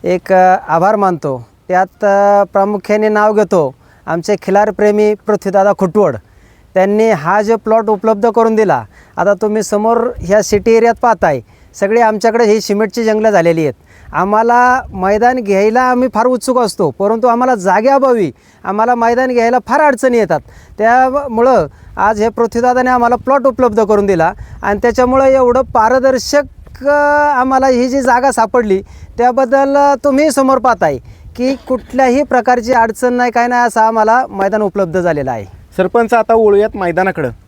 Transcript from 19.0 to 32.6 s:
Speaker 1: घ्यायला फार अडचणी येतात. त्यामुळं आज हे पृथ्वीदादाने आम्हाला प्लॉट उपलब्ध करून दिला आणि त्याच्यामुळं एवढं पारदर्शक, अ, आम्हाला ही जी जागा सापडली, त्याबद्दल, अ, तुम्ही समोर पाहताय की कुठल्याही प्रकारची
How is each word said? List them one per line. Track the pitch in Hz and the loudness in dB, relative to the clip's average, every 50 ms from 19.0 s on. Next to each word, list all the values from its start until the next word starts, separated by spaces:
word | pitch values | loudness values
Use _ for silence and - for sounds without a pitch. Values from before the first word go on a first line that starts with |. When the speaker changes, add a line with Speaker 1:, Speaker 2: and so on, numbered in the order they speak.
| 233 233 240 240 262 254 | 0 0 0 0 -2 0
Speaker 1:
घ्यायला | 247 240 226 233 247 247 - | 0 0 0 2 0 -2 -2
फार | - 240 302 | 0 0 2
अडचणी | 311 294 269 214 - 254 247 | 2 2 0 2 0 0 2
येतात. | 233 214 160 170 147 - - - - - - - | 2 0 0 -2 -4 -4 -10 -20 -20 -20 -20 -8
त्यामुळं | - 208 226 240 254 262 262 254 294 285 277 226 220 233 262 262 208 160 139 - - - - - | -2 0 2 2 2 2 0 0 -4 -6 -4 -2 0 2 2 2 2 0 -2 -8 -20 -20 -16 -6
आज | - 190 208 226 208 | -2 -2 -2 0 0
हे | 208 233 | -2 -4
पृथ्वीदादाने | - - 233 226 - 233 233 247 247 254 254 254 | 0 -2 -4 -2 -2 -2 0 0 0 0 0 0
आम्हाला | 254 247 240 233 247 | 0 0 2 0 0
प्लॉट | 240 - 254 269 285 240 | -2 0 0 -2 2 0
उपलब्ध | 269 240 233 247 240 202 220 220 | 0 0 2 0 0 2 0 0
करून | 190 214 202 202 | 2 2 0 2
दिला | 196 190 165 160 170 202 - - - - - | 0 0 0 0 -2 -2 -6 -16 -18 -16 -8
आणि | - - 208 202 | -4 -4 -4 0
त्याच्यामुळं | - 240 220 254 247 247 254 262 269 | -2 -2 0 0 0 0 2 2 2
एवढं | 269 262 262 254 240 240 262 | 4 2 2 2 2 2 0
पारदर्शक, | 262 - - 247 214 226 247 262 247 269 262 247 - - - 285 285 262 - - - - - - | -2 0 0 0 2 2 2 2 2 0 0 0 -4 -2 -2 -2 -2 -2 -12 -20 -20 -20 -20 -6
अ, | 254 277 285 294 294 294 294 294 294 294 285 | -2 -2 0 0 2 2 2 2 0 0 0
आम्हाला | 254 254 262 269 262 262 | 0 0 0 0 2 2
ही | 269 262 240 247 262 | 2 2 0 0 0
जी | 247 277 | -2 -2
जागा | 254 254 240 247 247 269 | 0 2 0 2 2 0
सापडली, | 247 - 226 220 - 247 233 214 190 196 196 - - - - - - | 0 0 -2 0 0 -2 0 0 -2 -2 -2 -8 -20 -20 -20 -18 -6
त्याबद्दल, | - 240 247 240 254 269 233 262 269 277 277 277 | 0 0 0 2 0 -2 0 2 0 0 2 2
अ, | 285 285 285 285 247 - | 2 2 2 0 0 0
तुम्ही | 294 262 269 302 311 | 0 0 2 0 0
समोर | 262 - 269 262 269 | 0 0 0 2 0
पाहताय | 262 220 254 226 180 185 156 139 123 - - - - - - - | 2 2 0 0 0 0 -2 -2 -4 -10 -16 -20 -20 -20 -20 -10
की | - 247 262 277 | -4 -4 -4 -4
कुठल्याही | 254 - - 262 233 - - - 254 269 254 240 277 294 | -4 -4 -6 -6 -6 -6 -6 0 0 2 2 2 0 0
प्रकारची | - 269 247 220 262 247 247 | 0 0 0 2 2 0 0